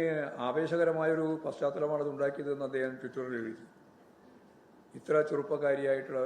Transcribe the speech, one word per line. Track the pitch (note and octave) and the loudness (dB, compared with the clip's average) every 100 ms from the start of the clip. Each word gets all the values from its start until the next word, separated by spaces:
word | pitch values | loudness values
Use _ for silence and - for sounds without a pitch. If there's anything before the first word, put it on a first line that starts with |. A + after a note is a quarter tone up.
| E3 D3+ C#3+ - B2 | 2 0 -2 -2 0
ആവേശകരമായൊരു | D3 D#3+ E3+ E3 D#3+ D#3+ D#3+ D#3+ D#3 | 0 2 4 4 4 2 2 0 -2
പശ്ചാത്തലമാണ് | C#3+ - C#3+ D3 D3+ D3+ | -4 -2 -2 0 0 0
അത് | D3 | -2
ഉണ്ടാക്കിയതെന്ന് | C#3 C#3 C#3 C#3+ C#3 C3+ | 0 0 0 -2 -2 -2
അദ്ദേഹം | C3 C3 C3 | 0 -2 -4
Twitter-ൽ | B2+ C3 B2+ A#2+ | -8 -6 -4 -4
എഴുതി. | A2+ A2+ - - - - - - - - - - - - - C3 | -4 -8 -14 -20 -20 -20 -20 -20 -20 -20 -20 -20 -20 -20 -20 -8
ഇത്ര | - D3+ D3+ | 2 4 4
ചെറുപ്പക്കാരിയായിട്ടുള്ള | C#3+ C#3 D3 C#3+ C#3 C3+ C3+ C3+ C3+ | 0 0 0 2 2 2 0 -2 -2